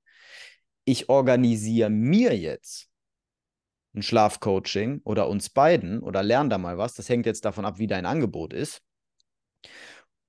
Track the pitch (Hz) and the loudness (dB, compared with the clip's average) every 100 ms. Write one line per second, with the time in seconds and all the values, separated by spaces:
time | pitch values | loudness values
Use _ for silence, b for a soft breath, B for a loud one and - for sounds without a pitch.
0 | B B B B B B _ _ - 127 | B B B B B B _ _ -2 -2
1 | - 139 131 123 123 113 107 113 110 107 | 2 4 4 4 4 2 0 0 2 2
2 | 117 190 240 120 80 - - - - _ | 2 4 2 0 -4 -8 -12 -18 -18 _
3 | _ _ _ _ _ _ _ _ _ 107 | _ _ _ _ _ _ _ _ _ -10
4 | 101 113 104 - - 95 95 98 110 143 | 0 2 2 2 -2 -2 -2 -4 -4 -4
5 | - 107 98 101 - - 147 170 92 110 | -4 -2 0 -2 -2 4 4 4 0 -6
6 | - 95 98 120 143 104 90 87 113 - | -4 -2 2 2 2 -2 -4 -4 -6 -6
7 | - 120 113 107 107 101 104 92 110 98 | -2 -2 0 -2 -4 -4 -6 -4 -4 -4
8 | 87 147 120 80 80 76 151 - _ _ | -2 -2 -2 -4 -8 -8 -10 -10 _ _
9 | _ _ _ _ _ _ B B B B | _ _ _ _ _ _ B B B B
10 | B _ | B _